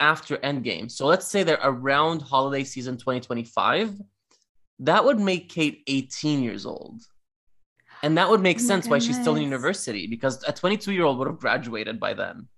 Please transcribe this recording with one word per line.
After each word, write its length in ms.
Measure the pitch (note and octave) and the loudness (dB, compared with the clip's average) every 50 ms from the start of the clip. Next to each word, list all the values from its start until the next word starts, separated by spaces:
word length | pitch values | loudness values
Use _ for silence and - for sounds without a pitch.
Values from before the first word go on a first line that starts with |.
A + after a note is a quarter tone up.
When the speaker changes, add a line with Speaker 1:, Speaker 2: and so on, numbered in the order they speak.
Speaker 1:
after 380 | D3 D3+ D#3+ - - - D3 - | 4 4 2 2 -2 -6 -6 -4
Endgame. 520 | - C#3 C#3+ C3 A#2 A#2+ F2+ D#2+ G#2+ A#2 | -2 -2 -2 -2 -2 -4 -4 -4 -6 -10
So 160 | - - C3+ | -6 0 2
let's 200 | D3 F3 F#3+ F#3+ | 4 4 2 2
say 160 | - - G3 | 0 0 0
they're 180 | F#3 D#3+ D3+ - | 2 2 2 2
around 600 | - C#3 B2+ B2 C3 C3+ C#3 C#3+ D#3 D#3+ E3 D#3+ | 2 0 -2 0 0 0 2 2 2 2 0 -4
holiday 420 | C#3+ B2 C3+ C3 C3+ C#3 C#3 C3+ C3+ | -4 0 0 2 2 2 0 -4 -4
season 320 | C3+ - C3 B2 B2+ B2+ | -6 -8 -10 -8 -8 -8
twenty 240 | A#2+ - C3 B2+ B2+ | -6 -4 -4 -4 -4
twenty-five. 720 | - - B2 A#2 A#2 - - A2 G2 A2+ C#3 F3+ A3 G#3+ G3+ G3+ G3+ _ _ _ _ _ _ _ _ _ _ _ _ _ _ - | -4 -6 -6 -6 -6 -4 -2 0 2 2 2 2 0 -2 -6 -12 -16 _ _ _ _ _ _ _ _ _ _ _ _ _ _ -4
That 260 | C3 D3 F3 G#3+ - | 2 4 4 6 6
would 160 | C4+ C#4 G#3 | 4 4 2
make 300 | G3+ F#3+ F#3 E3+ - - | 2 0 0 -2 -4 -6
Kate 320 | - E3+ D#3 D3 D3 - - | -2 0 0 0 -2 -4 -6
eighteen 560 | C#3 C#3 C3+ B2+ - - - - D3+ D3 C#3 | -2 -2 -2 -2 -4 -8 -4 -2 0 0 0
years 220 | B2 A2+ F#2+ G2+ - | 0 -2 -4 -6 -8
old. 380 | - - - - - - A3+ - _ _ _ _ _ _ _ _ _ _ _ _ _ _ _ _ _ - - | -10 -10 -10 -12 -16 -18 -18 -20 _ _ _ _ _ _ _ _ _ _ _ _ _ _ _ _ _ -12 -4
And 140 | - D3+ D#3+ | 0 2 4
that 140 | E3+ - F3+ | 4 4 6
would 100 | A3 G#3 | 4 6
make 180 | F#3 F#3 E3+ A#3 | 6 4 4 4
Speaker 2:
Oh 40 | |
my 40 | B3 A#3 | 2 2
Speaker 1:
sense 200 | G3 F3+ - - | 2 2 2 2
why 120 | D3 C#3 | 2 2
she's 200 | C3+ - - B2+ | 2 0 -2 0
still 140 | A#3+ D#3+ D3+ | 0 0 0
in 80 | D3+ | 0
Speaker 2:
goodness. 80 | D3 C#3 | 0 -2
Speaker 1:
university, 560 | C3+ B2 B2+ E3 G3+ - - C3 G#2+ G2 E2 | -2 -2 -2 -2 -2 -2 -4 -6 -6 -6 -6
because 360 | G#2+ A#2 A#2 C3+ C3+ A#2+ - - D3 | -6 -6 -2 -2 -2 -2 -2 -6 -6
a 40 | |
twenty-two-year-old 680 | D3 - - F#3 G#3 G3+ - G3+ G3 F3+ E3+ D3 C3 B2 | -4 -2 0 0 0 0 -2 -2 0 2 4 2 2 2
would 80 | C3 | -2
have 140 | C#3 E3 - | -4 -4 -4
graduated 600 | C3 A2 - - A2+ A#2+ A2+ G#2+ G#2+ G#2+ A2+ - | -2 0 0 0 -2 -6 -6 -6 -6 -6 -6 -4
by 140 | G#2+ G2+ G2+ | -4 -4 -4
then. 340 | G2+ G2 F2+ E2+ - - - _ | -4 -6 -8 -8 -12 -18 -20 _